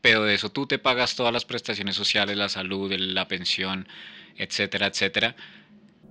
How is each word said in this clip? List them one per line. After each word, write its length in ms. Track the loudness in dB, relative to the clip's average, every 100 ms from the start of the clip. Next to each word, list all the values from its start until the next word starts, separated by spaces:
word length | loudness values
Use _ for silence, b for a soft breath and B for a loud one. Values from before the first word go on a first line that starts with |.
pero 220 | 6 6
de 100 | 6
eso 160 | 2 0
tú 160 | -4 -2
te 120 | 0
pagas 380 | 2 2 2 2
todas 160 | 2
las 140 | 0 -2
prestaciones 500 | -6 -4 -4 -4 -2
sociales, 400 | 0 2 2 0
la 140 | -2
salud, 420 | -2 -4 -2 -2
el, 220 | -2 -2
la 120 | -2 -2
pensión, 600 | -4 -2 -2 -2 -4 -8 B B B B B
etcétera, 520 | -6 -2 -2 0 0
etcétera. 460 | 2 0 2 0 -2 b b b b -20 _ -6